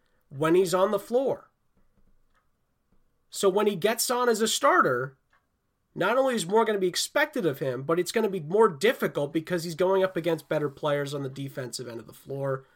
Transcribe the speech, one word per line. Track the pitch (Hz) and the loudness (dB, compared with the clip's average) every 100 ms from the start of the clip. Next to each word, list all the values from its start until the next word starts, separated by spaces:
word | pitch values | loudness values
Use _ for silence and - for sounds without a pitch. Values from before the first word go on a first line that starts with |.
| _ _ _ | _ _ _
when | 139 156 | -2 2
he's | 175 185 | 4 4
on | 185 202 | 2 2
the | 202 | 0
floor. | - 247 254 - - _ _ _ _ _ _ _ _ _ _ _ _ _ _ _ _ _ _ | 0 0 0 -4 -8 _ _ _ _ _ _ _ _ _ _ _ _ _ _ _ _ _ _
So | - 196 | 0 2
when | 196 214 | 4 2
he | 190 | 2
gets | 202 233 - | 0 0 -2
on | 247 247 | 0 2
as | 214 | 2
a | 220 | 0
starter, | - 285 349 160 123 139 - _ _ _ _ _ _ _ | 2 4 4 4 0 -4 -12 _ _ _ _ _ _ _
not | 156 185 254 | -4 0 2
only | 262 | 2
is | 226 165 | 0 0
more | 220 | 2
gonna | 220 202 | 2 0
be | 180 | -2
expected | - - 294 302 254 | -2 -2 0 0 0
of | 165 131 | -2 -2
him, | 139 123 | -4 -4
but | 139 170 | -2 -2
it's | 170 | -2
gonna | 226 214 | -2 -2
be | 185 | -2
more | 147 208 220 | -2 4 4
difficult | 139 214 262 170 151 147 | 4 0 0 -2 -2 -4
because | 165 156 175 | -4 -4 -6
he's | 170 | -4
going | 156 185 190 | -2 2 2
up | 185 175 | 0 -2
against | 165 160 - | -2 -2 -2
better | 156 147 | -2 -2
players | 139 151 143 139 | -4 -2 -2 -4
on | 143 | -6
the | 139 | -8
defensive | 139 139 135 123 - 120 | -8 -10 -10 -10 -10 -12
end | 113 | -14
of | 113 | -16
the | |
floor, | - 131 139 139 131 - | -18 -12 -6 -4 -4 -8